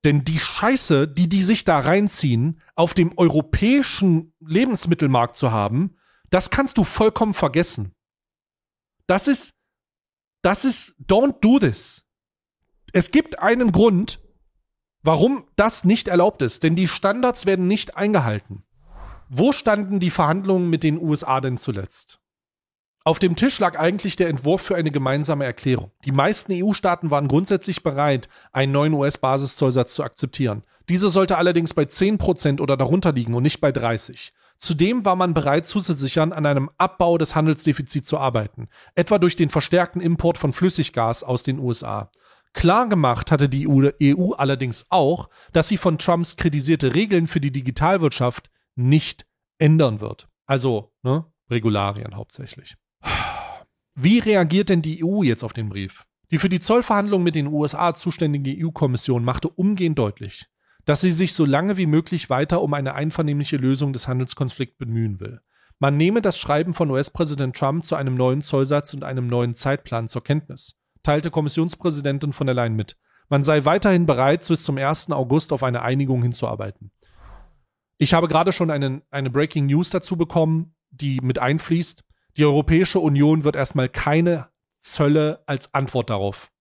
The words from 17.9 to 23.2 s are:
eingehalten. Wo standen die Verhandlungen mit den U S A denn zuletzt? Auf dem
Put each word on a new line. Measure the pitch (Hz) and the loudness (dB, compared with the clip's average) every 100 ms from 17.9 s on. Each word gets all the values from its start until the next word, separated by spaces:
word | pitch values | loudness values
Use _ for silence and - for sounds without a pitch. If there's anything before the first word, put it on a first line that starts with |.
| - | -4
eingehalten. | 208 202 120 107 _ 98 _ _ - - - - - | 0 0 0 -4 _ -18 _ _ -20 -20 -18 -18 -10
Wo | 131 233 | 0 2
standen | 277 - 208 196 196 | 2 0 0 0 0
die | 180 | 0
Verhandlungen | - 151 175 196 185 175 | 0 0 0 0 0 2
mit | 165 | 0
den | 160 156 | 0 0
U | 170 | -2
S | 151 | -2
A | - 131 | 0 -2
denn | 131 123 | -2 -4
zuletzt? | - 101 95 - - - _ _ _ _ _ _ _ _ | -6 -6 -8 -14 -18 -20 _ _ _ _ _ _ _ _
Auf | - | -2
dem | 160 | 2